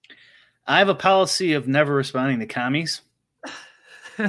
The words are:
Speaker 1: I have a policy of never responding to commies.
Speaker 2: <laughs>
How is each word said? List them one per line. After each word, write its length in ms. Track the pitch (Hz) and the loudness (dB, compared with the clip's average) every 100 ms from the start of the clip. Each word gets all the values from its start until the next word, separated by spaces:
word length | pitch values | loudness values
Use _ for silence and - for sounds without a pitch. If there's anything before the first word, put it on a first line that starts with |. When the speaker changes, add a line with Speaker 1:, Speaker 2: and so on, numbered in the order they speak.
| - - _ _ _ _ - | -20 -20 _ _ _ _ 0
Speaker 1:
I 120 | 160 | 2
have 100 | 196 | 2
a 60 | - | 2
policy 580 | 190 190 185 - 175 | 4 4 2 0 0
of 140 | 147 127 | 0 0
never 260 | 143 143 | 2 2
responding 460 | 139 135 131 135 120 | 0 0 -2 -2 -2
to 60 | 110 | -4
commies. 540 | 123 123 147 160 - _ | -6 -4 -4 -4 -8 _
Speaker 2:
<laughs> 60 | _ _ _ - - - _ _ - - - | _ _ _ -16 -16 -20 _ _ -20 -16 -6